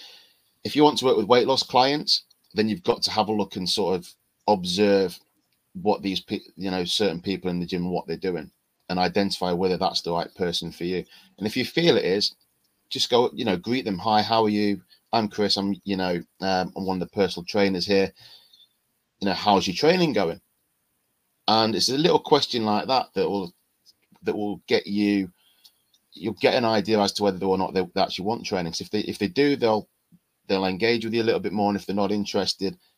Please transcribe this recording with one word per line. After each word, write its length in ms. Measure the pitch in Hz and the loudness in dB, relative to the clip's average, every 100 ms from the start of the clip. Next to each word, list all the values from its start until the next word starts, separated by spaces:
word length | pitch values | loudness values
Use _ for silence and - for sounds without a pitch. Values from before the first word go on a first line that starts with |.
| - - _ _ _ _ | -20 -20 _ _ _ _
if 120 | 107 139 | -4 4
you 80 | |
want 140 | 151 110 | 6 6
to 60 | 127 | 2
work 120 | 110 | 2
with 100 | 104 | 4
weight 200 | 123 117 | 4 6
loss 160 | 131 | 0
clients, 600 | - 127 135 147 - - - _ _ | 2 2 4 2 0 -4 -4 _ _
then 140 | 107 110 | -2 -2
you've 160 | 90 | 0
got 180 | 117 - | 0 0
to 80 | - | -2
have 180 | 110 104 | -2 0
a 40 | |
look 220 | 107 98 - | -2 -4 -6
and 140 | 90 | -4
sort 260 | - 90 90 | -2 0 -2
of 180 | - - _ _ - | -6 -20 _ _ 0
observe 680 | 104 90 87 101 196 87 - _ _ _ _ _ 92 | 0 0 2 4 4 2 -4 _ _ _ _ _ -4
what 200 | 98 - | -2 0
these 180 | 98 90 | -2 -4
pe-, 200 | - 101 - - | -4 -8 -8 -10
you 160 | 95 | -4
know, 120 | 92 | -4
certain 380 | 87 - 101 82 | -2 0 0 -2
people 280 | 98 90 92 | -4 -4 -4
in 100 | 87 | -4
the 60 | 85 | -4
gym, 240 | 90 87 | -4 -2
what 180 | 87 - | -4 -6
they're 100 | 82 | -6
doing, 320 | 95 85 - _ _ _ - | -4 -6 -8 _ _ _ -6
and 100 | 90 | -2
identify 520 | 90 101 98 - 90 | 0 0 -2 -2 -2
whether 260 | 87 92 85 | 0 0 0
that's 240 | 92 - | -2 -2
the 100 | 85 | -4
right 220 | 85 - - | -4 -6 -4
person 360 | 90 85 85 | -4 -4 -8
for 140 | - 87 | -8 -6
you. 180 | 90 - - - - | -6 -8 -16 -20 -8
And 100 | 104 | -6
if 80 | 127 | -4
you 100 | 117 | -2
feel 320 | 165 170 113 | 2 4 4
it 80 | 87 | 2
is, 300 | 101 - - _ _ _ _ _ | 0 -2 -6 _ _ _ _ _
just 200 | 131 - | -6 2
go, 200 | 120 135 | 4 2
you 120 | - 113 | 0 -2
know, 120 | 90 | -2
greet 280 | 110 127 113 | -2 -2 -2
them. 120 | 87 | -4
"Hi, 220 | 110 107 | 2 2
how 220 | 101 113 | 2 2
are 60 | 107 | 2
you? 320 | 104 104 95 - _ _ | 2 0 -2 -8 _ _
I'm 140 | 117 104 | -2 -2
Chris. 300 | - 101 101 | -2 0 0
I'm, 180 | 98 95 | -2 -4
you 120 | 98 95 | -4 -2
know, 260 | 90 87 - _ | -2 -4 -6 _
um, 320 | 95 92 92 - | -2 0 -2 -6
I'm 100 | 95 | -6
one 160 | 92 | -4
of 60 | 85 | -4
the 80 | 104 | 0
personal 300 | 92 - 87 | -2 -2 -4
trainers 400 | 104 98 92 90 | 0 2 0 0
here. 260 | 98 95 - - - _ _ _ _ _ _ _ _ | 2 0 -4 -20 -20 _ _ _ _ _ _ _ _
You 60 | 98 | -4
know, 80 | |
how's 340 | 90 104 98 95 | -2 2 2 2
your 80 | 87 | 2
training 380 | 147 185 165 | 2 4 2
going?" 280 | 104 85 85 _ _ _ _ _ _ _ _ _ _ - | 0 -2 -4 _ _ _ _ _ _ _ _ _ _ 0
And 280 | 113 113 95 | 2 2 0
it's 140 | 117 | -2
a 80 | 139 | 0
little 220 | 170 151 | 2 2
question 460 | - 143 - 120 107 | 4 2 2 -2 0
like 220 | 104 95 | 0 0
that 260 | 131 - | -2 -2
that 160 | 98 87 | -2 -2
will, 240 | 98 90 - _ _ _ _ _ _ | -2 -6 -12 _ _ _ _ _ _
that 120 | 110 104 | -4 -2
will 260 | 104 101 - | -4 -6 0
get 200 | 110 - | 0 0
you, 440 | 101 104 101 131 - _ _ _ _ _ _ _ | 0 2 2 0 -8 _ _ _ _ _ _ _
you'll 200 | - 104 | -10 -8
get 220 | 101 131 117 | 0 2 2
an 100 | 117 | 2
idea 340 | 107 92 107 | 0 2 2
as 140 | 101 | 0
to 100 | - | 0
whether 220 | 101 92 95 | -2 0 0
or 120 | 95 | 0
not 160 | 92 | 0
they, 140 | 95 87 | -2 -2
they 80 | 98 | -2
actually 240 | 92 - 95 | -2 -2 -6
want 200 | 117 - | -6 -4
training. 260 | 95 85 | -4 -4
'Cause 100 | - | -8
if 80 | 95 | -6
they, 120 | 107 | -4
if 180 | - - | -4 -4
they 80 | 101 | -2
do, 280 | 135 143 139 | 0 2 2
they'll, 320 | 117 107 - _ _ _ _ _ - | 2 2 -2 _ _ _ _ _ -4
they'll 180 | 95 95 | -2 0
engage 400 | 92 113 120 113 | 0 0 0 -2
with 80 | |
you 80 | 117 | 0
a 20 | |
little 160 | 110 104 | 0 0
bit 140 | 95 | -2
more. 160 | 104 101 | -2 0
And 80 | 98 | -2
if 80 | - | -4
they're 100 | 101 | -2
not 160 | 98 | 0
interested, 640 | 104 98 104 92 - 95 87 _ | -2 -2 -2 -4 -4 -6 -6 _